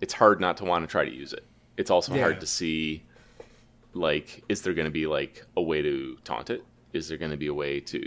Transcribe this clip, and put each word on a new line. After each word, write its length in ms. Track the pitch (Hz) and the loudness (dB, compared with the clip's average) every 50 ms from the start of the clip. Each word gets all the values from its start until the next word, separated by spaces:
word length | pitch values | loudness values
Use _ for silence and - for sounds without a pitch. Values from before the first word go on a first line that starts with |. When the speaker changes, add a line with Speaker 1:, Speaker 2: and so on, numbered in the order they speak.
Speaker 1:
it's 120 | 95 - - | -8 -4 2
hard 260 | - 117 104 104 90 | 6 8 8 8 6
not 160 | 92 90 85 - | 4 0 0 0
to 80 | 101 | 0
wanna 220 | 90 87 85 82 78 | 0 0 0 0 0
try 180 | - 85 71 | 0 0 0
to 80 | 65 - | 0 -2
use 200 | 65 71 73 - | -10 -12 -12 -12
it. 120 | - - - - _ _ _ - - | -12 -14 -16 -20 _ _ _ -6 -4
It's 140 | 95 - | 2 4
also 220 | 92 87 - - 135 | 4 4 4 4 2
Speaker 2:
Yeah. 60 | 139 | 2
Speaker 1:
hard 180 | 123 85 82 - | 2 2 2 0
to 60 | 82 - | -4 -4
see, 560 | - - 87 82 80 80 80 76 78 80 - - - - - - - - - - - - - - - - - - - | -4 -2 -2 -2 0 0 -2 -2 -4 -6 -10 -16 -20 -20 -20 -20 -20 -20 -20 -20 -20 -20 -20 -20 -20 -20 -20 -12 -6
like, 500 | 90 82 78 73 78 - - - - - - | -2 0 2 2 2 0 -6 -14 -10 -4 -2
is 120 | 104 - | -2 -2
there 120 | - 95 87 | 0 -2 0
gonna 160 | 80 80 78 | 0 0 0
be, 180 | 76 78 78 78 | 0 -2 0 0
like, 380 | 76 69 71 71 - - - - - | 0 0 -2 -4 -8 -16 -16 -6 -2
a 60 | 90 | -2
way 200 | 87 80 78 76 | 0 2 2 2
to 360 | 73 73 71 67 67 65 64 - - | 2 0 0 -2 -4 -6 -10 -12 -10
taunt 260 | - 69 57 71 - | -8 -6 -6 -4 -6
it? 140 | - - - - _ - _ _ - | -6 -8 -8 -12 _ -20 _ _ -6
Is 140 | 82 78 80 | -6 -4 -4
there 100 | 80 73 | -6 -6
gonna 200 | 82 78 76 71 | -4 -4 -4 -4
be 100 | 73 73 | -4 -4
a 60 | 73 | -2
way 260 | 73 73 71 69 71 | -2 -2 -2 -2 -4
to, 200 | - - - - - | -4 -6 -6 -6 -4